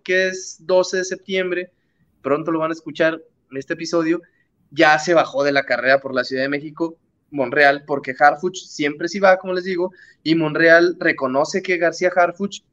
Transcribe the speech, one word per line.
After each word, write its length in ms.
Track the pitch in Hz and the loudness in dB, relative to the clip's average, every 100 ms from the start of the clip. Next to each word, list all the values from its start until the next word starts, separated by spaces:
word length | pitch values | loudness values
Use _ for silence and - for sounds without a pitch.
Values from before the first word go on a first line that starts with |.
| - | -4
que 220 | 185 185 | -2 -2
es 280 | 185 - - | -4 -14 -12
doce 380 | 165 185 185 185 | 0 2 2 -2
de 60 | |
septiembre, 680 | 185 185 - 190 185 175 180 _ _ _ _ _ | -6 -8 -6 -4 -4 -6 -8 _ _ _ _ _
pronto 300 | 131 147 160 | -4 -2 -2
lo 80 | 160 | -4
van 100 | 160 | -4
a 40 | 160 | -6
escuchar 460 | 160 147 160 160 - _ _ | -10 -2 -2 -2 -10 _ _
en 60 | 135 | -12
este 160 | 139 | -8
episodio, 480 | 160 165 170 160 170 - _ _ _ _ | -8 -4 -2 -2 -4 -6 _ _ _ _
ya 300 | 143 156 156 | 2 4 4
se 140 | 175 | 2
bajó 300 | 165 - 131 | 2 2 0
de 80 | 143 | 0
la 120 | 139 | 0
carrera 360 | - 120 127 135 | 0 0 2 2
por 140 | 135 | 0
la 100 | 127 | -4
Ciudad 200 | 123 131 | -4 -4
de 60 | 135 | -4
México, 480 | 143 151 151 165 165 _ _ _ | -4 -8 -8 -8 -8 _ _ _
Monreal, 540 | 143 127 139 143 147 147 | -6 -2 4 4 4 -2
porque 260 | 139 131 127 | -6 -6 2
Harfuch 380 | 147 147 180 185 | 2 2 -4 -8
siempre 500 | - - 147 151 170 | -12 -6 -4 -4 -6
sí 120 | 196 | 0
va, 180 | 190 185 | 2 2
como 160 | 190 | 0
les 100 | 185 | -6
digo, 280 | 185 175 185 - _ _ | -4 -4 -6 -8 _ _
y 120 | 151 165 | -2 0
Monreal 600 | 156 151 165 165 175 175 | 0 4 6 6 6 0
reconoce 600 | 165 156 131 135 156 196 | -2 -2 -2 0 0 -2
que 160 | 190 175 | -4 -2
García 340 | 170 160 180 180 | -2 0 0 2
Harfuch 440 | 175 170 196 - _ | 0 0 -8 -10 _